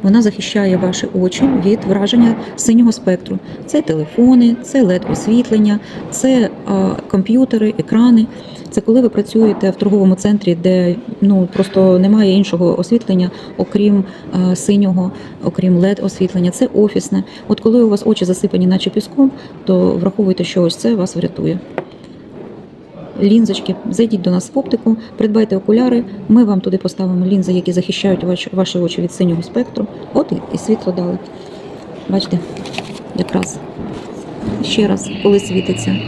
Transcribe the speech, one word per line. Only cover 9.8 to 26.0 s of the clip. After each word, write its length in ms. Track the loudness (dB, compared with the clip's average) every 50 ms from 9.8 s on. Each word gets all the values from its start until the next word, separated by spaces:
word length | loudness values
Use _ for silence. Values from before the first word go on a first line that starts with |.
| 0 2 4 4 4 4 4
центрі, 400 | 4 2 0 0 2 2 0 -2
де, 400 | 2 2 2 2 4 2 2 0 -2 -4 -12 -4 0
ну, 260 | 2 4 4 4 2 0 0
просто 460 | -2 -2 0 2 4 4 6 6 6
немає 340 | 6 4 4 4 4 4 4
іншого 460 | 4 2 2 0 0 2 2 2 0
освітлення, 520 | 0 0 0 0 0 2 0 2 2 0 -4 -10 -16 -16 -6 -6
окрім, 460 | -6 -2 0 2 2 4 4 2 0 -2 -8 -16 -16 -6
а, 240 | -2 0 0 0 0
синього, 560 | 0 0 2 2 4 4 2 2 0 -2 -2 -6 -10 -16 -16 -16 -6 -6
окрім 340 | -6 -4 0 0 2 4 4
лед 220 | 4 2 0 0 -2
освітлення. 480 | -6 -2 -2 -2 -2 0 0 0 0
Це 180 | 0 0 -2 0 2
офісне. 500 | 2 2 2 2 -2 -4 -2 -2 -2 -2 -4 -10 -18 -4 -4
От 120 | -4 0
коли 240 | 2 2 4 4 4
у 60 | 4
вас 140 | 2 0 0
очі 200 | 0 0 0 0
засипані 420 | -2 -2 0 -2 -2 0 2 2 2
наче 220 | 2 0 0 -2
піском, 420 | -4 -4 -6 -4 0 2 2 2 2 -4 -16 -16 -18 -12 -2
то 260 | 0 2 2 2 2
враховуйте, 520 | 0 0 -2 -2 0 0 0 0 2 0 -2
що 200 | -4 0 0 0
ось 120 | 0 0
це 200 | -2 -2 0 0
вас 200 | 0 -2 -4 -4
врятує. 440 | -4 -4 -4 -4 -4 -4 -2 -2 -4 -6 -8 -10 -10 -10 -10 -16 -20 -20 -20 -20 -20 -20 -20 -18 -18 -18 -18 -18 -18 -20 -20 -20 -20 -20 -20 -20 -18 -18 -16 -6 0
Лінзочки, 540 | 2 4 4 4 4 2 0 -4 -4 -6 -6 -6 -6 -8
зайдіть 320 | 0 0 0 0 0 -2
до 100 | 0 0
нас 200 | 0 0 -2 -2 -4
в 60 | -4
оптику, 380 | -2 -2 -2 -2 0 0 0 0 -2 -16 -4 -2
придбайте 400 | -2 0 2 0 0 0 0 -4
окуляри, 460 | 0 2 2 2 2 2 0 0